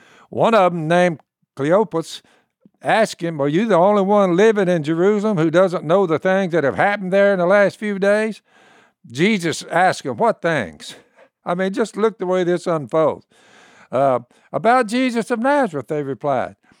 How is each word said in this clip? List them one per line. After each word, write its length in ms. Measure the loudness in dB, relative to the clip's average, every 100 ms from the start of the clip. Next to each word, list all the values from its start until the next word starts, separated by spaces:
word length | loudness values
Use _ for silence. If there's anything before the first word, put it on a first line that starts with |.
| _ _ _
One 240 | -2 2
of 180 | 4 2
them 160 | 0 0
named 320 | 2 2 -2 _ _ _ -6
Cleopas 640 | 0 0 0 -4 -8 -12 _ _ _ _ _ _
asked 400 | 0 0 0 -4
him, 200 | -8 -4
"Are 80 | -2
you 160 | 0 2
the 80 | 2
only 280 | 4 2
one 340 | 2 2 2 4
living 320 | 2 2 0
in 140 | 0
Jerusalem 540 | -2 0 2 2 0 0
who 140 | 2
doesn't 320 | 2 2 0
know 220 | 0 0 2
the 140 | 0
things 340 | 0 0 0
that 100 | 0
have 120 | 0 0
happened 360 | 0 -2 0
there 220 | 2 2
in 60 | 2
the 60 | 2
last 320 | 2 2 -2
few 220 | -6 -2
days?" 420 | 0 0 -2 -8 _ _ _ _ _ _ -12
Jesus 520 | -2 0 0 -2 -6
asked 420 | -4 0 0 0 -6
him, 100 | -2
"What 260 | -2 -2
things?" 540 | -2 -2 -4 -10 -20 -20 _ _ _ _
I 120 | -6 -4
mean, 180 | -4
just 240 | -4 -4 -2
look 200 | -4 -2
the 100 | -2
way 180 | 0 0
this 220 | -2 -2
unfolds. 580 | -4 -2 0 0 -2 -10 _ _ -20 -20 _ _
Uh, 280 | 0 0 0 -4 _ _
"About 340 | -4 2 2 0
Jesus 440 | -2 -2 -2 -4
of 80 | -2
Nazareth," 480 | 0 0 0 -4 -6
they 160 | -6
replied. 520 | -6 -6 -2 -2 -4 -8 _ _